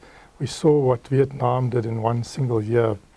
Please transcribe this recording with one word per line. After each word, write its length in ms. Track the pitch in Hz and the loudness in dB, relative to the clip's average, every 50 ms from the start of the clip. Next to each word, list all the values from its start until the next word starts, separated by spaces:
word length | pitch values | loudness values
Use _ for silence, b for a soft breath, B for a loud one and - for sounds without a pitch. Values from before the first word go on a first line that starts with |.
| B B B B B B B | B B B B B B B
We 100 | - 147 | -8 -8
saw 300 | - - - - 160 147 147 | -8 -6 0 2 4 4 4
what 280 | 135 127 127 117 - | 4 2 2 0 -2
Vietnam 600 | - 135 131 139 139 139 135 127 123 123 127 131 120 | 0 0 0 0 0 -2 -2 -2 0 0 0 0 0
did 160 | 110 123 110 | -2 -2 -2
in 160 | 117 113 113 | -2 -4 -2
one 240 | 110 113 120 120 113 | -2 0 0 -2 -4
single 360 | - - - 135 120 117 113 | -6 -6 -4 -2 -2 -2 -2
year, 360 | 107 107 117 120 117 113 107 101 - _ _ | -2 0 2 2 2 2 0 -4 -8 _ _